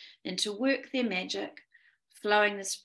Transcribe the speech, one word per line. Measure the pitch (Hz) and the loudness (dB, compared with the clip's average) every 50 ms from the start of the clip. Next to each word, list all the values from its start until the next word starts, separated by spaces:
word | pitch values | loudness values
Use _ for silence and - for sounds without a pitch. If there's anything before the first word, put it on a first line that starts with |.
| - - - _ - | -20 -20 -18 _ -8
and | 190 185 185 | -6 -4 -2
to | - 214 | -2 -2
work | 202 208 262 269 269 269 - - | -2 0 2 2 2 0 -2 -4
their | - 254 240 | -2 0 0
magic, | 214 185 185 185 - 202 196 214 - - - - _ _ _ _ _ _ _ _ _ - - | 0 0 -2 -4 -4 -4 -4 -6 -6 -10 -14 -20 _ _ _ _ _ _ _ _ _ -14 -4
flowing | - 208 208 208 208 202 202 | 0 4 6 6 6 4 2
this | 196 196 - - - | -2 -6 -6 -8 -8